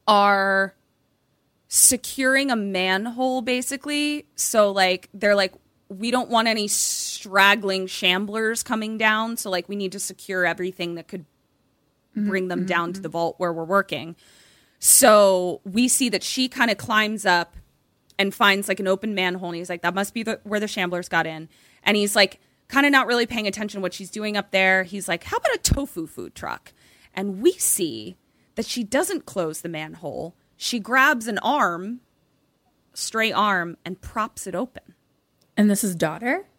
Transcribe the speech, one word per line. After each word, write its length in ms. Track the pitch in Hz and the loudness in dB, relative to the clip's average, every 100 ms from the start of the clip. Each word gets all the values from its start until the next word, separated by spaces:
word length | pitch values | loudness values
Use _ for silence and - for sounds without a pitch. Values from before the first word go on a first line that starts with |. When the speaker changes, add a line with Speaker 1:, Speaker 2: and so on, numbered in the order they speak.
| - | 4
Speaker 1:
are 680 | 208 202 196 196 196 196 - _ _ _ _ _ _ _ _ _ | 6 6 4 2 2 0 -6 _ _ _ _ _ _ _ _ _
securing 800 | - - 247 - - 262 269 277 | 2 4 4 -2 -2 2 2 2
a 60 | 226 | 0
manhole, 880 | 202 190 185 190 226 240 262 254 | -2 0 0 0 -2 -2 -2 0
basically. 840 | 240 247 254 277 285 294 294 294 - | 0 -2 -2 -6 -4 -2 -2 -4 -8
So, 380 | - - 220 208 | -6 0 4 4
like, 360 | 196 185 185 - | 4 2 0 -6
they're 220 | 202 208 202 | -2 2 2
like, 180 | 190 - _ _ - | 2 -4 _ _ -18
"We 220 | 190 233 | -8 -2
don't 180 | 254 - | -2 2
want 200 | 226 226 | 2 2
any 180 | 220 208 | 0 -2
straggling 1200 | - - - - - 208 196 196 208 196 190 185 | -2 -2 -4 -8 -10 -2 4 6 6 2 -2 -4
shamblers 800 | - 185 180 202 220 220 233 | -2 0 0 -2 -2 -2 -4
coming 340 | - 220 214 220 | -4 -4 -4 -2
down. 380 | 220 214 226 233 | 0 0 -2 -6
So, 140 | 208 | -4
like, 180 | 185 175 | -4 -4
we 80 | 202 | -6
need 160 | 190 | -6
to 80 | 196 | -6
secure 440 | - 185 - 185 | -10 -12 -8 -2
everything 500 | 175 170 180 185 170 170 | 0 0 -6 -6 -8 -8
that 100 | 165 | -12
could 160 | 180 151 _ _ _ _ _ _ _ _ 220 | -14 -16 _ _ _ _ _ _ _ _ -4
Speaker 2:
Mm-hmm, 120 | 202 | -2
Speaker 1:
bring 200 | 190 185 | -2 -2
them 120 | 175 | -2
Speaker 2:
mm-hmm, 60 | 185 | 0
Speaker 1:
down 220 | 170 170 | 0 -2
to 80 | 190 | -6
Speaker 2:
mm-hmm. 60 | |
Speaker 1:
the 60 | 170 | -8
vault 280 | 170 165 - | -4 -4 -2
where 140 | 175 | -4
we're 100 | 165 | -4
working." 540 | 165 196 190 147 156 170 _ _ _ _ _ _ | 0 0 0 -6 -10 -16 _ _ _ _ _ _
So 800 | - - 240 214 202 185 180 - | 4 8 10 10 8 4 0 -4
we 220 | 196 196 254 | -4 0 2
see 220 | - 240 | 2 0
that 160 | 196 | -2
she 240 | - - 254 | -4 -2 -2
kinda 260 | 254 233 | 0 0
climbs 500 | 208 - 214 214 214 | 0 0 0 0 0
up 300 | 196 175 175 - - _ _ _ _ - | 2 2 0 -10 -20 _ _ _ _ -4
and 160 | 196 | -2
finds, 320 | - 208 196 202 | 4 4 4 0
like, 140 | 196 | -2
an 80 | 190 | 0
open 260 | 196 220 | 0 -2
manhole. 360 | 196 185 180 180 | -2 -2 -4 -6
And 60 | 170 | -8
he's 120 | 180 | -8
like, 120 | 175 | -6
"That 120 | 175 | -4
must 180 | 185 202 | -2 -4
be 120 | 233 | -4
the, 160 | 220 214 | -6 -6
where 160 | 208 208 | -4 -4
the 80 | 208 | -4
shamblers 420 | - 180 175 180 | -4 -4 -4 -2
got 160 | 170 | -2
in." 240 | 160 156 160 _ _ _ | -2 -6 -16 _ _ _
And 120 | - 208 | 0 2
he's, 200 | 202 214 | 2 4
like, 240 | 196 - _ _ _ | 4 2 _ _ _
kinda 220 | 269 285 | 2 4
not 160 | 277 226 | 4 4
really 200 | 240 240 | 2 0
paying 200 | 233 208 | -2 -4
attention 320 | 202 214 202 | -4 -8 -6
to 40 | |
what 120 | 185 | -6
she's 160 | - 190 | -8 -12
doing 260 | 214 214 208 | -8 -4 -4
up 140 | 202 | -2
there. 320 | 190 190 190 | 2 4 4
He's 240 | 180 196 185 | 0 -6 -6
like, 160 | 170 | -6
"How 140 | - 466 | -4 -4
about 180 | - | -2
a 40 | 466 | -2
tofu 500 | - - 285 - 160 | 0 0 -2 -8 -10
food 260 | - 90 | -12 -14
truck?" 380 | - - - - _ _ _ _ | -12 -10 -10 -14 _ _ _ _
And 260 | - 202 190 | -6 -6 0
we 120 | 294 | 2
see 640 | 370 - - 170 110 107 180 _ _ _ - | 2 0 0 -2 -6 -12 -16 _ _ _ -8
that 100 | 226 | -6
she 160 | 240 | -6
doesn't 420 | 208 269 370 359 | -2 0 0 -4
close 360 | - 202 160 156 | -6 -6 -4 -6
the 80 | 170 | -8
manhole. 640 | 160 156 160 151 - 165 - _ _ | -8 -10 -10 -10 -8 -10 -14 _ _
She 160 | - 240 | -6 -6
grabs 480 | 202 262 277 262 220 | 0 4 4 2 -2
an 120 | 202 | -2
arm, 600 | 226 285 202 170 190 247 _ _ _ _ _ _ _ _ _ | 0 2 0 -2 -8 -10 _ _ _ _ _ _ _ _ _
stray 400 | - - 226 220 | -12 -6 0 0
arm, 460 | - 208 190 170 - | 2 2 0 -2 -8
and 140 | - 185 | -12 -12
props 440 | - 226 220 - 196 | -10 -6 -6 -8 -10
it 80 | |
open. 400 | 175 247 - - _ _ _ _ _ _ - | -6 -8 -10 -20 _ _ _ _ _ _ 2
Speaker 2:
And 140 | 208 | 4
this 120 | 202 | 2
is 120 | 202 | 0
daughter? 520 | 170 160 160 240 339 403 | -2 -4 -2 -4 -4 -6